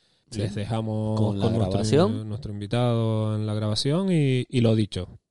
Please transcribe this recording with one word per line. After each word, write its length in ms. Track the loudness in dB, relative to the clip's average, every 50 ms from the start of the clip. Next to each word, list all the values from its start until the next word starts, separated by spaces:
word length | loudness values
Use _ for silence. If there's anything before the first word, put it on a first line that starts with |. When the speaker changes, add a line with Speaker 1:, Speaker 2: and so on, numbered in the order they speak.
| _ _ _ _ _ _
Speaker 1:
Sí. 100 | -6 -4
Speaker 2:
les 140 | -4 -4 -4
dejamos 640 | -6 -6 -4 -4 -4 -4 -4 -4 -2 -2 -2 0 0
Speaker 1:
Con 200 | 0 0 0 0
la 60 | 0
Speaker 2:
con 60 | 0 2
nuestro 160 | 0 0 0 0 0
Speaker 1:
grabación. 340 | 2 2 4 4 4 4 0 -2
Speaker 2:
in-, 60 | -6 -6
nuestro 240 | -8 -8 -8 -10
invitado 840 | -8 -8 -6 -4 -2 0 2 2 2 2 2 0 0 0 0 0 -2
en 100 | -2 -2
la 80 | -2 -2
grabación 560 | -2 -2 -2 -2 -2 0 0 0 0 0 2
y, 320 | 2 2 2 2 2 0 -2 -2
y 100 | 0 2
lo 140 | 4 4 4
dicho 340 | 4 2 0 -2 -6 -8 -10 -12 -20 _ _